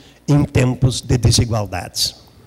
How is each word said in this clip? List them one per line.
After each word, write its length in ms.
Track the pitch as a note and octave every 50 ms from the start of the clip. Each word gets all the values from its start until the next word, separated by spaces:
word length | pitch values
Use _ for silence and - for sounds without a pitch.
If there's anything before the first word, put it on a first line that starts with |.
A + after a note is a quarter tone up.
| - - - _ _ -
em 160 | C#3+ D3 D3
tempos 560 | - - - B2+ B2+ B2 - - C3 A2+ -
de 180 | - - C3+ B2+
desigualdades. 1000 | - - - - - A#2 A2 A2 G#2 F#2+ F#2 F2 - - - - - - - - - - _ - -